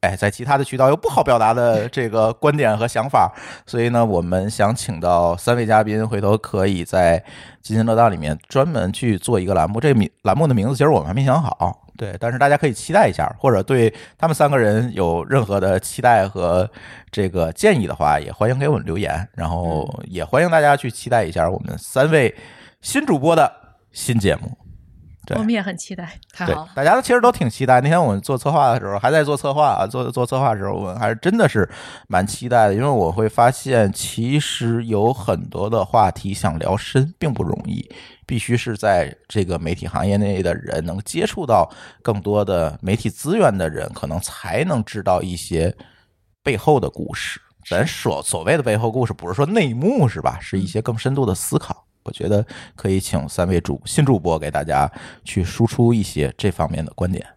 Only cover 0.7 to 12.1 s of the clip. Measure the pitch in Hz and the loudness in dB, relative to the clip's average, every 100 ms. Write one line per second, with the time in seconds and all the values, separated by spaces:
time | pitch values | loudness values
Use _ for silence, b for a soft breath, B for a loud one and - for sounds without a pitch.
0.7 | 127 131 156 - 135 143 120 110 117 120 | 2 4 4 0 0 2 4 4 4 2
1.7 | 110 110 - 117 110 110 117 147 147 123 | 2 0 -4 -2 2 2 2 0 2 2
2.7 | 107 117 120 123 135 92 B B B - | 2 -2 -2 0 2 2 B B B -8
3.7 | 120 117 120 117 92 85 92 98 - 104 | -2 0 2 2 2 0 -2 -2 0 0
4.7 | 120 - 85 87 87 87 87 - 120 110 | 0 -6 -4 2 4 2 0 0 0 4
5.7 | 110 107 107 110 110 101 107 - 101 95 | 2 4 0 -2 -2 2 0 0 -2 0
6.7 | 95 85 92 87 85 - B B B - | 0 -2 2 4 2 -2 B B B -4
7.7 | 110 113 113 117 90 76 76 _ 139 147 | 0 2 4 4 2 -4 -6 _ 0 0
8.7 | 143 92 - 123 98 - 113 92 92 80 | 0 -2 -2 0 0 0 -2 0 0 0
9.7 | 107 151 127 98 _ 101 95 160 120 104 | 0 2 2 2 _ -2 2 2 2 0
10.7 | 135 143 131 76 101 135 135 135 - 90 | 2 2 2 0 -2 2 2 0 -2 -4
11.7 | - - - 101 | -4 -16 -12 -10